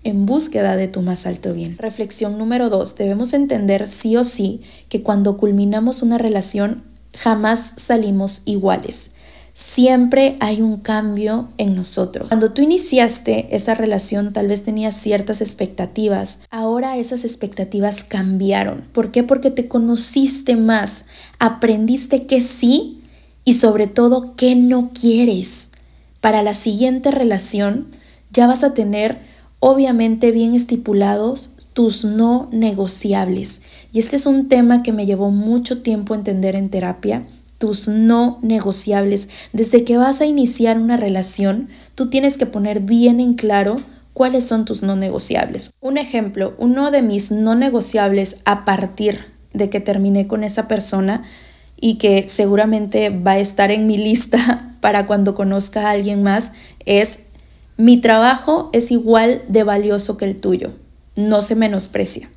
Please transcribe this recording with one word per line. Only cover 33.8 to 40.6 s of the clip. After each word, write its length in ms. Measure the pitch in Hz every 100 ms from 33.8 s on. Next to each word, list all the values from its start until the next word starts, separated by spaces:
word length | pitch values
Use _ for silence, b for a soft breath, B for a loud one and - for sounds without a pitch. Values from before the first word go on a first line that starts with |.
| B
Y 80 | 220
este 160 | 226 277
es 100 | 277
un 220 | 269 269
tema 340 | 254 240 240
que 120 | 240
me 120 | 214 202
llevó 240 | 190 202
mucho 520 | 202 220 240 240 247
tiempo 340 | 247 214 202 214
entender 400 | 208 196 190 196
en 140 | 196
terapia. 540 | 190 180 180 202 233 240 B B -
Tus 300 | 214 202 -
no 520 | 214 226 233 240 240
negociables. 880 | 226 220 202 196 214 202 202 202 - B B
Desde 300 | 214 220 240
que 120 | 240 240
vas 240 | 254 277
a 60 | 302
iniciar 540 | 294 240 -